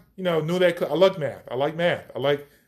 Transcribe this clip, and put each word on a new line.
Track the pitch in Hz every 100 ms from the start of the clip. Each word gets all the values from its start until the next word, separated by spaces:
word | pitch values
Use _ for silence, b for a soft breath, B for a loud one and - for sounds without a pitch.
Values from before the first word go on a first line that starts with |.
| - -
you |
know, | 180 160
knew | 156 180
that. | 175 170
I | 139
like | 156 190 180
math. | 139 95 -
I |
like | 123 147
math. | 160 170 139 -
I | 120
like | 139 143 - b